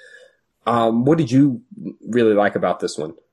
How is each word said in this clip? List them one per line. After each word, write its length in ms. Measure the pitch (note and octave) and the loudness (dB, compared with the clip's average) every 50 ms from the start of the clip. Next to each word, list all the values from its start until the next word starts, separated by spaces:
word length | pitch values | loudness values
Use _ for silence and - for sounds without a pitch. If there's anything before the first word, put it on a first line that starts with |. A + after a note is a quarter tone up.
| - - - - - _ _ _ _ _ _ _ - | -20 -20 -20 -20 -20 _ _ _ _ _ _ _ -6
Um, 380 | A2+ A#2 A#2 A2+ A2+ A2+ A#2 B2 | -2 -2 0 0 0 0 0 0
what 140 | C#3+ E3 | 2 2
did 120 | D#3+ D3 A#2+ | 0 0 2
you 320 | B2 C3+ D3 C#3+ A#2+ A2 - _ - - - - - _ - | 2 4 4 2 0 -4 -10 _ -18 -16 -14 -14 -16 _ -10
really 260 | - A2 B2 A2+ A2 G#2 | -4 0 2 2 4 4
like 220 | G2+ G#2 G2+ - | 2 2 0 0
about 240 | G2 F#2 F2+ F2 - | -2 -2 -2 -4 -4
this 180 | F#2+ F2+ - | -6 -8 -8
one? 180 | - D2+ D#2 E2 _ _ _ | -8 -10 -10 -12 _ _ _